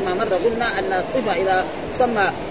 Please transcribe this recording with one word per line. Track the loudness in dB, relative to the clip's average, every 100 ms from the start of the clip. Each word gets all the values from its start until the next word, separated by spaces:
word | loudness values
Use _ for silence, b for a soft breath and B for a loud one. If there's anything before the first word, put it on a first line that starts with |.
| 2
ما |
مر | 0 0
قلنا | 2 0 0 0 -2
أن | 0
الصفة | -2 0 -2 0 0
إذا | 2 2 0 -6 -8 0
سمى | 2 4 2 0 -6